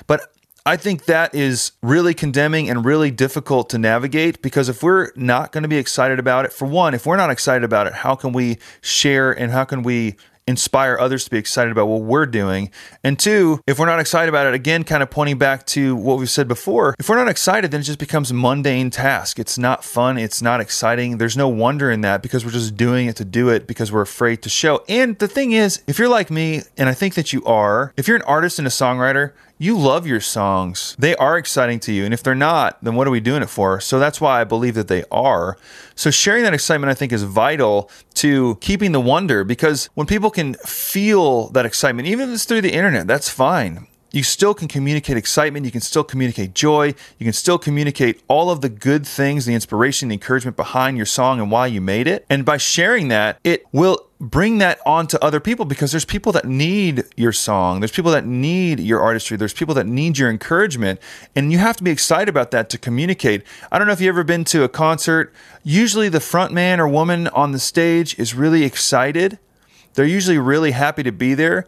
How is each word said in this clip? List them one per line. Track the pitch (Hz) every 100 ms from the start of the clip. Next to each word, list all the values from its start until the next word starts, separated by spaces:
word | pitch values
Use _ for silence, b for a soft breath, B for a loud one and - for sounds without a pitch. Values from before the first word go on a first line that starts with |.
| -
But | 151 - _ _ _ -
I | 170
think | 202 170 -
that | 160 165
is | 147 139 123 - -
really | 117 156 175
condemning | 165 151 135 151 160 139
and | 120
really | 120 151 151
difficult | 117 131 151 - 131 120
to | 117
navigate, | 113 113 135 151 165 -
because | 135 143 131
if | 117
we're | 165 185 175 -
not | 123 123 151
gonna | 156 156
be | 151
excited | 123 - 131 131
about | 127 127
it, | 131
for | - 135
one, | 165 165
if | 127 151
we're | 190
not | 175
excited | 127 - 127
about | 117 110 104
it, |
how | - 131 135
can | 131
we | 123 123 113 B B
share | - - 147 135 131
and | - 120
how | 127
can | 131 135
we | 120 120 110 98 b b -
inspire | 123 - 131 135 123
others | 127 131
to | -
be | 110
excited | 107 - 117
about | 110 107
what | 110
we're | 110 139 147
doing? | 113 98 95 101 B B B
And | - 139
two, | 208 214 170 147 -
if | 135
we're | 165
not | 165
excited | 151 170 165
about | 151 139
it, |
again, | 131 135 165
kind | 156 151
of | 135
pointing | 151 147 135
back | 139 135 -
to | 143 135 123
what | 117 131
we've | 127
said | - 131
before, | 120 - 226 156 -
if | 143
we're | 226
not | 247
excited, | 165 - 208 180
then | 147
it | 143
just | 147
becomes | 147 156 127
a |
mundane | 123 123 139 139 127 127
task. | 123 135 120 - -
It's | 107 -
not | 123 -
fun. | - 117 123 131
It's | 113 -
not | 117 120
exciting. | 104 - 113 120 123 117
There's | 117 123
no | 135
wonder | 110 117 147 139
in | 110
that, | 101 98
because | 127 127
we're | 117
just | 120 110 104
doing | 120 127 120
it | 107
to | 98
do | 113 123
it | 110 -
because | 113 110
we're | 107
afraid | 98 - 120 113
to | 107
show. | - 160 143 -
And | 226 254 202
the | 202
thing | 277 269
is, | 220 208 - -
if | 143
you're | 240
like | 233 180
me, | 156 160 156 - -
and | 131
I |
think | 127 196
that | 180 151
you | 135 -
are, | 110 104 107 135 -
if | 170
you're | 233
an |
artist | - 147 175 -
and | 135
a |
songwriter, | - 127 127 127 135 143 b b b
you | 170 226
love | 139 151 165
your | 113
songs. | - 113 101 95 90 101 - -
They | 143 -
are | 135 170
exciting | - 139 120 117
to | -
you. | 101
And | 101 113
if |
they're | 135
not, | 131 151 165 113 -
then | 117 117
what | 139
are |
we | 123
doing | 110 143
it | 104
for? | - 95 95
So | - 131
that's | 147 -
why | 151 123
I |
believe | 110 113 123
that | 110 95
they | 90 -
are. | - 135 95 90 - B B B
So | B 156
sharing | - 202 226 226
that | 151
excitement, | - 156 139
I | 131
think, | 135
is | 117
vital | 101 101 123 151 113 101 98 B B -
to | 147 139 123 104
keeping | - 196 202
the | 147
wonder, | 123 156 190 104
because | 98 117 156 143 -
when | - 147
people | 208 208
can | 185 143 117 -
feel | - - 190 208 202 156 120 107
that | 131 117
excitement, | - 143 120 147
even | 233 269
if |
it's | 226 -
through | 226
the | 190
internet, | 156 196 120 87
that's | 139 -
fine. | - 135 175 101 87 - _ _
You | 143
still | 131 - 202
can | 208 156
communicate | 143 139 151 147 120
excitement. | - - 151 147 135
You |
can | 117
still | - 156
communicate | 147 131 127 113 95
joy. | - 151 151 147 143 B B
You | 113
can |
still | 107 - 175
communicate | 147 147 147 - 123 110 -
all | 147 175
of | 165
the | 131
good | 104 131 147 139
things, | - 139 143 120
the |
inspiration, | 117 - 107 131 - 131
the | 101
encouragement | - 131 120 -
behind | - 127 131 127
your | 104
song | - 127 127
and | 104
why | 113 127
you | 107
made | 92 104 156
it. | 196 -
And | 139
by | 135 147
sharing | - - 180 240 143
that, | 110 107 - 165
it | 170 -
will | 135 185 185 - -
bring | 120 147 208 220
that | 185 - 139
on | 160 156
to | 156
other | 151 151
people, | 208 233
because | 160 139 139
there's | 156 -
people | - 226
that | 170 123
need | 131 160 202 185 127 - -
your | 117
song. | 110 - 98 90 92
There's | 107
people | - 170
that | 147 110
need | 123 143 180 180 147
your | 95 117
artistry. | 110 113 - 110
There's | 104
people | - 160 135
that | 98
need | 123 165 139
your | 127
encouragement. | 110 - 170 208 127 98 95 B B B
And | 139 143
you | 175
have | 220 226
to |
be | 180
excited | 147 - 165 208
about | 147 123
that | 120 110
to | 120
communicate. | 127 120 175 185 127 101 - B B
I | 180
don't | 208
know |
if | 185
you've | 185
ever | 180 160
been | 170 165
to | 165
a | 127
concert. | - 156 160 - 160 - B B B
Usually | 151 175 233 208 208
the | 160
front | - 170 185
man | 175 180 180
or | 151
woman | 147 165 175 170
on | - 143
the | 135
stage | - - 170 170 156 -
is | 117 123
really | 156 160
excited. | 139 - - 131 131 160 190 202 _ b b b b
They're | - 143
usually | 190 185 160
really | 127 147 160
happy | 123 143 151
to | 127
be | 95 127
there, | 135 160 180